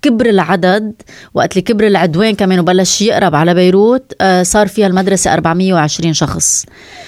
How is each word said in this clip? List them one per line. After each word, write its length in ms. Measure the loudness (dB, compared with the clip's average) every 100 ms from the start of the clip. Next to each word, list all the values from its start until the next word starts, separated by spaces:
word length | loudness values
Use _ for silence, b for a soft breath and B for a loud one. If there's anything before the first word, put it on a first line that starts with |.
كبر 240 | -2 0 2
العدد، 640 | 0 0 0 0 0 -4 -12 B B B
وقت 180 | -4 -2
اللي 100 | -2
كبر 240 | -2 0 2
العدوان 480 | 2 0 0 -2
كمان 260 | 0 0 0
وبلش 420 | 2 2 0 0
يقرب 320 | 0 0 0
على 200 | 2 2
بيروت، 580 | 2 4 4 4 2 -4 -4
آه، 220 | 0 2
صار 260 | 2 0 0
فيها 180 | 0 0
المدرسة 460 | 0 0 -2 0
أربعمية 420 | -2 -2 -2 0
وعشرين 380 | 0 0 -2 -2
شخص. 540 | -2 -2 -2 -4 -4 -6 B B B